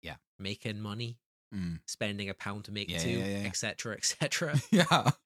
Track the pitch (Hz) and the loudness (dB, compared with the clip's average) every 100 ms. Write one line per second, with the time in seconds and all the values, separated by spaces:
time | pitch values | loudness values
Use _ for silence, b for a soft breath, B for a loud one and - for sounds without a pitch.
0 | 85 78 _ - 98 104 113 104 104 107 | -14 -14 _ -10 -6 -6 -6 -6 -6 -6
1 | 117 117 _ _ _ 101 87 80 - - | -6 -10 _ _ _ -6 -4 -4 -8 -4
2 | 107 101 98 95 101 104 104 104 98 85 | -4 -2 -6 -6 -6 -8 -6 -6 -4 -2
3 | 85 92 98 98 101 92 107 - 117 104 | 0 0 0 -2 -2 -2 -4 -4 -8 -2
4 | - - 147 - 160 147 - 196 165 165 | -2 0 -2 0 2 0 6 6 8 6
5 | 120 - | 6 2